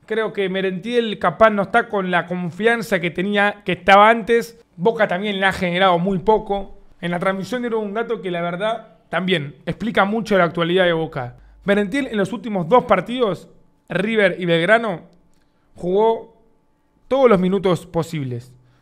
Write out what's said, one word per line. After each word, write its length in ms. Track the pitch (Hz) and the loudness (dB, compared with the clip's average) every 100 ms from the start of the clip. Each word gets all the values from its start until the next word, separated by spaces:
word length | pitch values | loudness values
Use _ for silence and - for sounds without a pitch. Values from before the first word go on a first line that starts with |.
| - | -8
Creo 280 | 220 214 | -4 -4
que 160 | 202 190 | -4 -4
Merentiel 680 | 190 190 185 220 240 226 196 | -2 -4 -4 -4 -2 -2 -2
capaz 320 | 185 - 220 | -2 4 4
no 100 | 208 | 4
está 260 | 208 240 233 | 0 0 0
con 240 | 202 185 | -2 0
la 140 | 180 170 | -2 -2
confianza 760 | 180 175 - 220 233 - 190 | -6 -6 -2 0 0 -2 -2
que 120 | 170 | -2
tenía, 500 | - 196 202 208 202 | -4 -2 0 0 -2
que 100 | - | -4
estaba 360 | 180 185 196 214 | -2 6 8 8
antes. 500 | 233 220 233 226 - _ - | 4 2 0 0 -10 _ -4
Boca 320 | 202 233 202 | 0 2 0
también 320 | 180 208 196 | 0 -4 0
le 60 | 196 | 0
ha 80 | |
generado 440 | 185 180 175 190 170 | 0 -2 2 2 2
muy 200 | 185 190 | 0 -2
poco. 580 | 190 214 214 202 196 - - - | 2 0 0 -6 -8 -16 -20 -10
En 120 | 170 | -6
la 80 | 175 | -4
transmisión 420 | 190 190 185 247 | -2 -4 -6 -6
dieron 240 | 240 220 208 | -4 -4 -4
un 80 | |
dato 280 | 208 226 220 | -6 -6 -6
que 100 | 180 | -6
la 100 | 175 | -6
verdad 540 | 175 175 214 226 - _ _ | -6 -4 -4 -6 -10 _ _
también 480 | 170 180 175 143 - - | -4 0 0 -2 -10 -10
explica 380 | - 226 214 | -6 -2 0
mucho 340 | 196 220 - 196 | 0 0 0 2
la 60 | 170 | 2
actualidad 400 | 170 165 185 175 | 0 0 2 2
de 80 | |
Boca. 440 | 165 156 143 123 - - - | 0 -4 -8 -10 -14 -20 -8
Merentiel 440 | 190 202 202 277 269 | 0 0 0 -2 -2
en 100 | 214 | -2
los 160 | 185 | -2
últimos 340 | 240 247 202 160 | -4 -6 -6 2
dos 160 | 247 | 2
partidos, 640 | 247 190 196 247 226 165 - - _ _ - | 4 0 0 -2 -2 -2 -10 -20 _ _ -6
River 480 | 175 208 220 196 175 | -4 0 2 2 2
y 60 | 180 | 0
Belgrano, 680 | 165 175 226 226 165 - _ _ _ _ _ _ - | 2 4 4 2 -6 -10 _ _ _ _ _ _ -10
jugó 640 | 175 190 220 226 - _ _ _ _ _ _ _ - | -2 0 2 0 -6 _ _ _ _ _ _ _ -4
todos 220 | 269 254 | 2 4
los 100 | 196 | 4
minutos 460 | 185 196 185 170 - | 2 0 0 -2 -4
posibles. 640 | 170 156 156 131 120 - - _ _ | -6 -6 -6 -8 -10 -14 -20 _ _